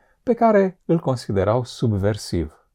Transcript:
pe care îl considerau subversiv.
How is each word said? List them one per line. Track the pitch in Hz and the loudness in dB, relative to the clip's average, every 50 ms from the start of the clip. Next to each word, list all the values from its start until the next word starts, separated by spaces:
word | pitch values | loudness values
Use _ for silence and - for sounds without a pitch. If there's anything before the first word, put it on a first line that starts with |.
| _ _ _ _ | _ _ _ _
pe | _ 262 226 | _ -2 0
care | - 233 226 208 196 196 190 - _ _ | 2 2 4 4 4 2 0 -2 _ _
îl | - 165 165 | -2 0 0
considerau | - 135 127 120 - - 107 98 92 101 110 127 120 | 0 -2 -4 -4 -4 -2 -2 0 2 2 2 0 -2
subversiv. | - - - 131 117 104 95 95 104 110 104 - - - 87 78 73 - _ _ _ | -4 -6 -2 -2 0 0 0 0 0 -2 -2 -6 -6 -4 -4 -4 -4 -8 _ _ _